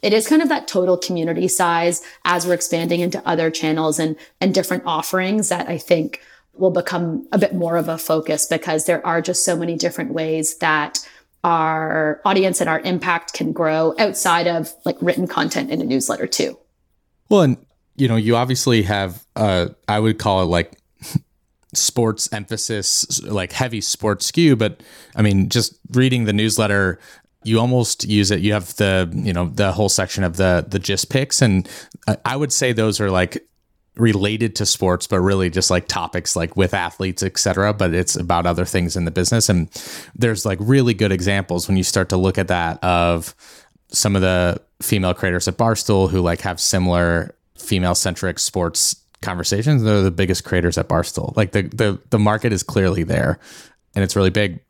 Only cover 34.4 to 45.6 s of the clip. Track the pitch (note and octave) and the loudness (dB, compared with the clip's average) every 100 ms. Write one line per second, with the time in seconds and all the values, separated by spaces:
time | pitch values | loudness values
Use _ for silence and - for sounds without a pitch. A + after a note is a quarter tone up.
34.4 | A2+ - G#2 - F#2+ F2+ - F#2+ F#2 G2 | -2 -2 -2 0 0 0 0 0 2 2
35.4 | F#2 E2+ - F2+ - - E2 F2 F2 - | 0 0 0 0 -2 -6 -4 -6 -4 -4
36.4 | E2+ - F#2+ G2 F2 - F#2+ F2+ F#2+ - | -4 0 0 0 -4 -4 -6 -4 -4 -2
37.4 | - F#2 G2+ G#2 F#2 E2 F2+ - F2 E2+ | -2 2 0 2 0 0 0 -2 0 0
38.4 | F2 E2+ F2 F#2+ F2 F2+ E2+ - F2+ A#2 | 2 0 0 0 -2 -2 -2 0 0 2
39.4 | A2 F#2 D#2+ - - - - - A#2 G#2 | 2 2 0 -8 -16 -16 -16 -2 0 0
40.4 | A2 F#2+ G#2 C3+ A#2+ G2 G#2+ F#2+ F#2 G2+ | -2 -2 2 4 4 2 2 2 0 -2
41.4 | F#2+ F2+ - F#2+ F2+ - F#2 F#2 F#2 F#2 | -2 -4 0 0 2 0 2 2 2 0
42.4 | F#2 F2+ E2+ D#2+ F2+ F2 E2+ E2+ E2 - | 0 0 -2 -2 0 2 2 0 -4 -16
43.4 | - - _ _ _ - G#2+ G2 F#2 F2+ | -20 -20 _ _ _ -2 0 2 2 2
44.4 | F2+ F2 _ _ - G#2 F#2 F2+ F#2+ F2 | 2 0 _ _ -2 0 0 0 -2 0
45.4 | - F2 | -2 0